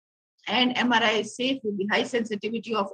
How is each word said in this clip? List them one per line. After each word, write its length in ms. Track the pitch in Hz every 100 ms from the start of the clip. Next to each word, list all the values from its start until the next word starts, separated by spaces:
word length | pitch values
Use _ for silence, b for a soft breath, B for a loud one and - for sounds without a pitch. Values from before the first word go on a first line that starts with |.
| _ _ _ _ -
And 280 | 220 247 247
M 140 | 247
R 100 | 226
I 100 | 226
is 260 | 220 208 -
safe 220 | 254 269
with 140 | 214 202
the 100 | 208
high 140 | 202
sensitivity 720 | - 240 220 208 214 226 226 214
of 140 | 196